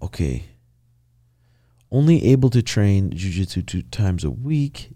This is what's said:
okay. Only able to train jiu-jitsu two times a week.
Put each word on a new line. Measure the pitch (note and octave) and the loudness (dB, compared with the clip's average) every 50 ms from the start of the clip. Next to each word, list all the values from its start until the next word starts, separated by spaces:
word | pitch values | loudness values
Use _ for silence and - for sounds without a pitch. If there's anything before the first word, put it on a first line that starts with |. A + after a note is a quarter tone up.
okay. | - - - - F2 C#2 B1 B1 - - - _ _ _ _ _ _ _ _ _ _ _ _ _ _ _ _ _ _ _ _ _ _ _ _ _ _ _ | -12 -12 -6 -4 -4 -4 -4 -6 -10 -14 -20 _ _ _ _ _ _ _ _ _ _ _ _ _ _ _ _ _ _ _ _ _ _ _ _ _ _ _
Only | A#2 C3+ D3 D#3+ E3 D3+ - | 0 2 4 4 4 4 6
able | A2 C3+ C3+ C3 B2+ | 4 4 6 4 4
to | A#2+ A#2+ | 2 2
train | A2 - - A2 G#2 G2+ G2 G2 G2 - | 0 0 0 2 2 4 4 2 0 -2
jiu-jitsu | - E2 F#2 F#2+ E2 F#2 F#2+ - - F#2 | -4 -4 -6 -4 -2 -2 -4 -2 -4 -6
two | E2+ - - F#2 | -6 -4 -6 -8
times | - - - - G#2 F#2+ F2+ E2+ | -8 -6 -4 -2 -2 0 0 -2
a | D#2+ D2 | -4 -4
week. | B1 A2+ B2 C#3+ D#3 D3 C#3+ C#3+ - - - - - | -6 -6 -6 -4 -2 -2 -2 -4 -6 -12 -18 -18 -14